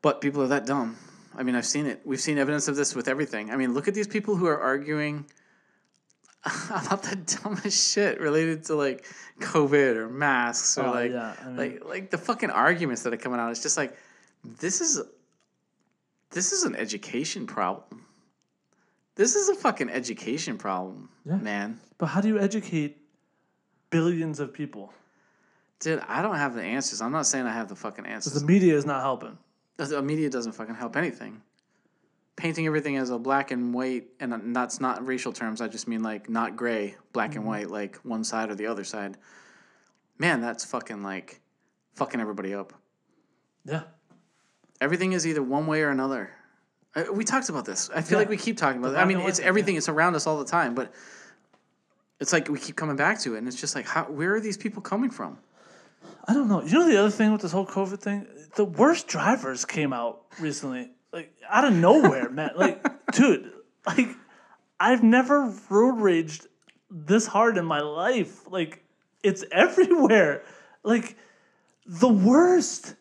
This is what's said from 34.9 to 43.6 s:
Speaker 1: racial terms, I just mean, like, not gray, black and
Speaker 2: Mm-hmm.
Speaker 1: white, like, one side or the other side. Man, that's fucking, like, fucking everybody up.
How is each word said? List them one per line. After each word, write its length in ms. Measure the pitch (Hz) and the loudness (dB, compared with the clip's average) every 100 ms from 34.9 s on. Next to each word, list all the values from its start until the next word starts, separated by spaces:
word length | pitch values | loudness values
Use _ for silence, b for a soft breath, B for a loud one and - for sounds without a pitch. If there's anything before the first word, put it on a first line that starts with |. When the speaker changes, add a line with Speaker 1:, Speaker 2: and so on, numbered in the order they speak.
| 120 | -4
Speaker 1:
racial 260 | 127 131 127 | -6 -6 -6
terms, 300 | 110 113 110 | -6 -8 -6
I 60 | 113 | -8
just 200 | 113 - | -8 -8
mean, 140 | 113 | -6
like, 280 | 113 107 110 | -6 -8 -6
not 260 | 113 117 | -4 -4
gray, 400 | 117 120 113 101 - _ | -4 -4 -2 -4 -10 _
black 240 | 120 107 | -4 -4
and 60 | 113 | -4
Speaker 2:
Mm-hmm. 60 | 107 | -6
Speaker 1:
white, 220 | 104 98 | -6 -6
like, 280 | 104 101 - | -8 -10 -12
one 260 | 123 113 | -8 -6
side 260 | 110 113 110 | -4 -4 -4
or 60 | |
the 100 | 101 110 | -6 -6
other 160 | 104 | -6
side. 340 | 98 107 98 95 b b b b b b b b _ - | -8 -10 -10 -14 b b b b b b b b _ -4
Man, 240 | 170 135 | -2 0
that's 240 | 120 123 | -4 -8
fucking, 380 | - 123 - 104 | -8 -8 -8 -10
like, 360 | 98 92 - - _ _ _ _ _ | -8 -10 -12 -20 _ _ _ _ _
fucking 260 | - 135 123 | -8 -6 -4
everybody 340 | 107 104 95 | -6 -6 -8
up. 180 | 101 95 _ _ _ _ _ _ _ _ _ | -8 -12 _ _ _ _ _ _ _ _ _